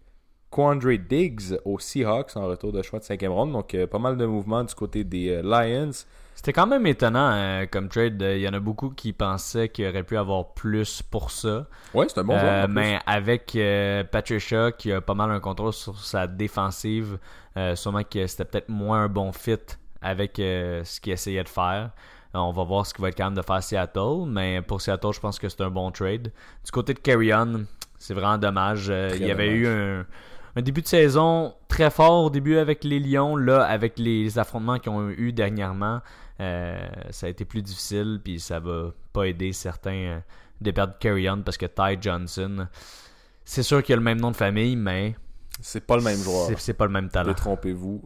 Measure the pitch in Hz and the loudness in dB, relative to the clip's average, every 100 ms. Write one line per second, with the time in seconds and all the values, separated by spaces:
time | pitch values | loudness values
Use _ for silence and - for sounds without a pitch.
0 | - - _ _ - - 143 143 127 117 | -20 -20 _ _ -6 2 4 4 4 2
1 | 85 139 180 110 95 92 - 98 - 143 | 2 2 2 -2 -4 -4 -2 -4 -4 0
2 | 113 113 139 - 95 90 104 110 - - | 2 2 -2 -4 -4 -2 -2 -4 -4 -6
3 | - 98 95 92 143 135 98 92 90 104 | -6 -4 0 0 0 -2 -2 -2 0 0
4 | 123 127 117 107 101 113 120 - 104 110 | 0 0 0 0 0 -2 -2 -4 -4 -4
5 | 98 90 90 87 90 117 113 123 151 131 | -2 -2 0 0 2 4 4 0 -2 -6
6 | - - - - - 139 196 277 208 135 | -14 -20 -20 -8 0 4 4 6 4 4
7 | 120 120 139 104 98 95 95 98 98 113 | 4 4 4 2 0 -2 -2 -4 -2 0
8 | 117 104 95 98 98 101 104 107 135 135 | 0 2 0 0 0 -2 -2 -4 -6 -6
9 | 110 98 101 95 - 117 113 - 95 92 | -6 -2 -2 -2 -4 -2 -2 -2 -2 -2
10 | 90 110 98 95 90 - 110 107 107 - | -2 -2 0 -2 -4 -6 -2 0 0 -4
11 | - 110 - - 113 107 147 - - 120 | -6 -4 -4 -4 -2 -2 -4 -14 -2 2
12 | 160 - 98 101 98 98 98 104 107 101 | 2 2 2 4 4 4 4 2 2 2
13 | - 104 101 120 - 113 104 101 101 101 | 2 2 2 0 0 0 4 4 2 0
14 | 95 110 - 110 - 113 117 117 107 95 | 0 -2 0 -2 0 2 2 0 -2 0
15 | 90 101 107 104 95 92 110 107 - 101 | 0 0 0 0 -2 -4 -4 -4 -8 -12
16 | - 101 90 92 104 - 98 95 110 110 | -6 -2 -2 -2 -4 0 -2 -2 -2 -2
17 | 110 98 - - - - 92 87 - 101 | -4 -8 -12 -20 -12 -4 -2 -2 -2 -2
18 | 104 104 92 - - 104 - 107 104 110 | -2 -2 -4 -4 -6 -4 -4 -4 0 2
19 | 104 101 98 90 - 110 - - - - | 2 0 -4 -4 -2 -2 -4 -14 -14 -8
20 | 92 95 101 - 95 92 90 87 85 - | -4 -2 -2 -2 -2 -2 -2 -4 -8 -8
21 | - 90 - 95 87 - 90 98 113 - | -6 -4 -2 -4 -4 -2 0 0 -4 -12
22 | - - - 92 87 90 87 98 101 - | -20 -20 -8 -2 -2 0 0 0 -2 -2
23 | 95 90 95 98 87 95 - 98 90 - | -4 -2 -2 -2 0 -2 0 -2 -2 0
24 | 101 160 170 104 92 92 87 98 - 95 | 0 0 -2 -2 0 -2 -2 -4 -2 -2
25 | 104 104 104 98 101 - 95 92 92 - | -2 -2 -4 -6 -6 -4 -4 -2 -4 -2
26 | 95 110 117 - - - - 131 123 127 | -2 -2 -6 -12 -18 -18 -6 -2 -2 0
27 | - 123 113 107 117 113 104 - - - | 4 4 6 4 4 0 -6 -12 -16 -16
28 | - 98 98 107 101 98 95 107 98 95 | -8 -2 0 2 2 2 2 0 0 0
29 | 95 92 95 98 104 113 117 110 101 95 | 0 0 0 2 2 2 2 2 -2 -4
30 | 90 - - - - - 123 143 160 170 | -8 -14 -16 -16 -8 -4 -2 -2 4 6
31 | 151 135 165 165 156 - - - 151 - | 8 8 4 4 0 -6 -2 4 4 8
32 | 160 170 156 143 139 156 156 151 147 143 | 8 8 6 2 4 4 4 2 0 0
33 | 139 139 143 151 127 135 127 107 113 - | 2 2 2 2 6 6 6 2 0 0
34 | 117 113 107 107 107 117 113 123 117 104 | 0 2 2 0 -2 -2 -2 -2 -2 -4
35 | 104 98 120 117 101 107 98 95 104 117 | -4 -2 -2 0 0 0 -4 -2 -2 -2
36 | - - - - 95 87 87 90 90 90 | -8 -18 -18 -8 -6 -4 -4 -6 -10 -12
37 | - - 90 90 98 110 98 92 - 101 | -12 -10 -8 -8 -6 -6 -6 -8 -4 -2
38 | 107 107 - 85 - 85 85 85 82 - | -2 -4 -6 -8 -6 -6 -4 -4 -6 -8
39 | - - 95 85 92 95 92 87 98 95 | -6 -2 0 0 -4 -4 -8 -8 -6 -6
40 | 92 82 85 - - - 104 95 98 - | -6 -6 -10 -18 -20 -6 -2 0 0 0
41 | 117 98 92 101 101 90 90 - 98 98 | 0 2 2 0 -2 -4 -4 0 0 2
42 | 101 87 87 - 95 98 92 - - - | -2 -2 -4 -6 -4 -4 -8 -10 -20 -20
43 | - - - - - - 123 143 131 120 | -20 -20 -20 -20 -6 -2 2 4 6 4
44 | 117 113 120 113 101 101 117 127 101 92 | 4 2 0 2 2 2 2 2 0 0
45 | 104 113 - - - - - 110 - 120 | -2 -4 -10 -16 -14 -14 -10 -6 2 4
46 | 117 101 95 92 87 104 - - 104 98 | 4 0 2 2 2 0 -2 0 2 2
47 | 95 92 90 92 - 95 95 90 92 104 | 0 0 0 0 0 0 -2 -4 -4 -6